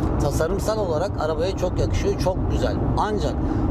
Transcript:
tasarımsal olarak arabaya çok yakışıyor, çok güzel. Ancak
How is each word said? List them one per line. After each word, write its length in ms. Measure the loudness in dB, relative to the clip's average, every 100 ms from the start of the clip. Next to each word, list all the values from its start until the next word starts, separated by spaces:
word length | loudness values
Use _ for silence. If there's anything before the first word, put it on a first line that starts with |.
| 0 0
tasarımsal 560 | 0 0 0 0 0 0
olarak 320 | 0 0 -2 -2
arabaya 360 | -2 0 -2 0
çok 220 | -2 0
yakışıyor, 400 | 0 2 0 0
çok 320 | 0 0 0
güzel. 260 | 0 0 0 0 0
Ancak 360 | 0 0 -2 -2 -2 0 0